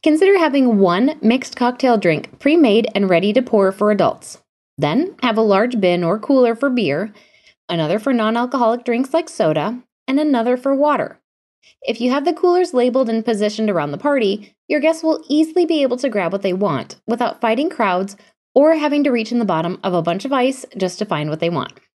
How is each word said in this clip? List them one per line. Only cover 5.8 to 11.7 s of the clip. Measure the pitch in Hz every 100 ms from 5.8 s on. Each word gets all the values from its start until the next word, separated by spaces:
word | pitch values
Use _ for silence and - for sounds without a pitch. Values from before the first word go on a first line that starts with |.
bin | 185 175
or | 170 208
cooler | - 269 247 226
for | 277
beer, | 247 180 143 208 - _ _ _ _ _
another | 175 151 202
for | 214
non-alcoholic | 240 214 233 247 262 233 240 247
drinks | 233 269
like | - -
soda, | - 175 156 165 247 _ _ -
and | 269
another | 311 254 226 247
for | 262 277
water. | 294 285 - - _ _ _ _ _